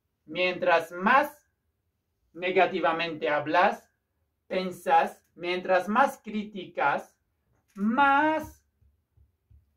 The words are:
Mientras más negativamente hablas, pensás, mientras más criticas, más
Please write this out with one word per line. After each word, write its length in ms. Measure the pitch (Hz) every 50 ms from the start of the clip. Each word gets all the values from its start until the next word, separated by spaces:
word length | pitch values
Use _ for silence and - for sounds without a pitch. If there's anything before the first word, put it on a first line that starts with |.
| _ _ _ _ _
Mientras 680 | 151 156 180 180 185 180 170 175 180 170 165 165 -
más 640 | 175 175 185 220 262 277 294 - - _ _ _ _ _ _ _ _ _ _ _ _ _ _ _ _ _ _ _ _
negativamente 960 | 165 180 185 185 190 175 - 185 170 160 170 165 165 170 170 156 151 156 151
hablas, 640 | 147 147 139 151 165 175 190 214 226 - - _ _ _ _ _ _ _ _ _ _ _ _ _
pensás, 760 | 190 190 185 185 180 - - 185 170 165 190 202 - _ _ _ _
mientras 520 | 160 170 175 180 180 - - 185 180 185 196
más 320 | 214 247 277 269 - - _
criticas, 920 | 214 202 214 202 - - 185 156 147 - 180 151 143 151 - - - _ _ _ _ _ _ _ _ _ _ _ _ _
más 920 | 196 196 220 247 277 277 277 277 277 302 311 311 302 302 - - _ _ _ _ _ _ _ _ _ _ _ _ _ _ _ _ _ _ _ - - _ _ _